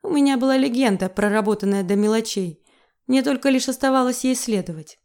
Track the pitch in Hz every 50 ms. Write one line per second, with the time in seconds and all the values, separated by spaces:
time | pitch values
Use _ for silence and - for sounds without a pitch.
0 | - 403 320 285 277 277 269 247 254 262 262 262 262 269 233 254 269 233 196 185
1 | 196 185 185 - 202 208 202 214 208 208 208 208 196 196 196 196 190 180 202 202
2 | 208 214 220 226 226 226 - 202 185 170 151 _ _ _ _ _ _ _ _ _
3 | _ - 254 269 254 285 277 254 - 277 262 254 254 - 254 - - 269 262 262
4 | 254 254 247 247 - 262 254 247 - 240 214 190 170 - 165 160 151 - - _